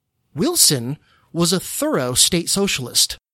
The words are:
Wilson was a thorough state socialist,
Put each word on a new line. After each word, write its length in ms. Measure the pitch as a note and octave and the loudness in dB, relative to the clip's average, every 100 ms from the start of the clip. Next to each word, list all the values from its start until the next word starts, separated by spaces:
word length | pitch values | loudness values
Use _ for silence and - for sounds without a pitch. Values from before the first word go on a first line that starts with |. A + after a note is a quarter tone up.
| _ _ _ C#3 | _ _ _ -4
Wilson 640 | B3+ F4 - C#3+ A#2 D3+ _ _ _ | 0 2 2 2 -2 -8 _ _ _
was 220 | D#3+ E3+ | 0 0
a 60 | F3+ | 0
thorough 540 | - - D4+ A3+ B2+ | -4 -4 -2 0 0
state 360 | B2+ - F3 - | 2 2 2 0
socialist, 680 | - G3+ - A#2+ - - - _ | 0 0 -2 -4 0 0 -2 _